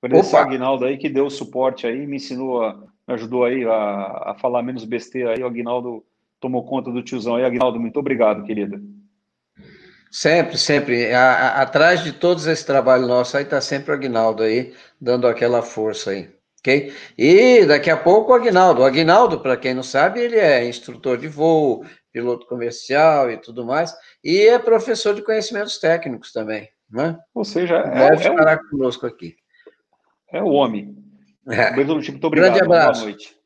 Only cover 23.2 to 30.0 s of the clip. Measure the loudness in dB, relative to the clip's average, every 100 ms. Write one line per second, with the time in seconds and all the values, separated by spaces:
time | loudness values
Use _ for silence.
23.2 | 0 -4 -12 -12 -6 -4 -4 -8 _ _
24.2 | -4 4 6 4 4 0 0 -4 -2 -4
25.2 | -2 -4 -4 -8 -8 -4 -2 -2 -2 -12
26.2 | -10 -10 -8 -8 -10 _ _ -6 -6 -6
27.2 | _ -10 -6 -4 0 0 0 2 4 4
28.2 | 0 2 2 2 -2 -4 -4 -4 -10 -12
29.2 | -20 -20 _ _ -20 _ _ _